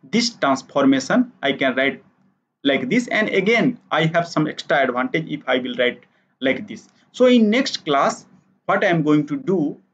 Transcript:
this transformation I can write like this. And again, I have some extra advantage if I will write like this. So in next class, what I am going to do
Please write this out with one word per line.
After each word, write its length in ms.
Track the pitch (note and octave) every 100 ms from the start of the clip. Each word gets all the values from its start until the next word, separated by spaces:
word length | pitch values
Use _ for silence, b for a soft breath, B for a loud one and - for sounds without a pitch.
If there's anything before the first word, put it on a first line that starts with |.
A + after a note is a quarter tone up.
this 280 | - A3 A#3
transformation 1000 | - C#3+ C3 - C#3+ C3+ C3+ - G#3 B3 _
I 100 | C#3+
can 220 | B2+ - A#2+
write 280 | C3+ - _ _ _ _ _ _
like 260 | C#3 C#3 B2+
this. 180 | A3 B3
And 220 | - F3
again, 500 | F#3 F#3+ A#3 E3 B3 _
I 140 | D3+ D#3+
have 200 | E3+ E3+
some 200 | D#3+ D#3
extra 360 | - - D3
advantage 460 | C3 B2 C3 E3 D#3+
if 120 | D3+ -
I 120 | C3
will 160 | B2+ A#2+
write 280 | B2 G2 _ _ _ _
like 280 | C3 C3 G#2
this. 220 | G#2+ - b b
So 160 | - B3+
in 240 | B3 G#3+
next 340 | A#3 C4+ - -
class, 400 | C#3 F#3 A3+ - _ _ _ -
what 180 | G3
I 40 | G3
am 160 | E3+
going 240 | D3+ D3+ D3
to 100 | C#3+
do 420 | D3 F#3+ D3 - _